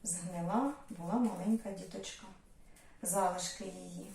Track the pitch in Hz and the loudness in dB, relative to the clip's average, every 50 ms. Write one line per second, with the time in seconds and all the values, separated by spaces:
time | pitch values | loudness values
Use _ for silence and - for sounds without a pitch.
0 | - - 170 175 175 170 175 170 170 175 202 233 277 285 294 - - - - - | -4 -4 -4 -4 -4 -4 -2 -2 0 4 4 4 4 4 0 -4 -10 -12 -10 -6
1 | 170 170 208 247 247 220 196 175 175 214 226 220 - 208 196 180 180 - - 196 | -2 2 4 6 4 4 2 0 4 4 4 4 2 -2 -6 -6 -8 -8 -8 -8
2 | 196 - - - - - - - - - - - - - - - - - - - | -8 -8 -10 -10 -14 -16 -16 -18 -20 -20 -20 -20 -20 -20 -20 -20 -20 -20 -14 -6
3 | - 190 175 196 175 180 180 180 - - - - 190 190 180 180 180 175 175 175 | -2 2 4 4 4 4 4 2 -2 -4 -4 -6 -8 -8 -8 -10 -12 -10 -10 -10
4 | - 202 196 | -10 -10 -12